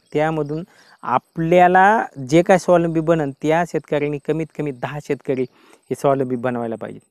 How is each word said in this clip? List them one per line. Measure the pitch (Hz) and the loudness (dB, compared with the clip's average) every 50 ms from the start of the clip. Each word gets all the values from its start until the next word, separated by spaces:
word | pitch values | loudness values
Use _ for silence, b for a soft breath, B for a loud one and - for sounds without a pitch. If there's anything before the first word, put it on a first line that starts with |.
| - _ - | -10 _ -4
त्यामधून | 151 151 160 160 156 147 143 151 160 185 b b b b b b b | -2 -2 0 -2 -4 -4 -4 -6 -8 -8 b b b b b b b
आपल्याला | - - 120 135 - _ _ 170 165 165 175 180 175 180 180 185 190 202 220 233 - - - 139 135 123 | -6 -2 -2 -2 -2 _ _ -6 0 2 4 6 6 6 6 6 6 6 4 2 -2 -4 -10 -12 -4 2
जे | 147 170 | 2 2
काय | 175 - 190 | 4 4 2
स्वावलंबी | 170 - - 180 170 170 170 160 160 | 2 4 2 2 2 2 0 -2 -2
बनन, | 156 160 170 160 147 139 | 0 0 0 0 0 -4
त्या | 135 - - 151 156 170 175 | -6 -4 -2 0 0 0 -2
शेतकऱ्यांनी | - - 156 - _ 156 147 143 147 147 139 - | -2 -4 -6 -4 _ -4 -2 -2 -4 -6 -6 -6
कमीत | - 151 160 160 151 _ | -4 -4 -4 -6 -8 _
कमी | - 151 147 | -8 -8 -8
दहा | 131 120 135 131 143 147 - | -8 -8 -10 -10 -10 -12 -8
शेतकरी | - 143 127 - - 135 127 127 - b b b b b b b _ | -8 -8 -6 -4 -4 -4 -4 -4 -6 b b b b b b b _
हे | 127 | -8
स्वावलंबी | - - 143 135 135 135 123 127 | -2 0 0 0 0 -2 -4 -4
बनवायला | 120 117 127 123 117 117 113 113 | -4 -4 -6 -4 -4 -6 -6 -8
पाहिजे. | - 107 107 107 107 _ _ | -10 -10 -14 -14 -16 _ _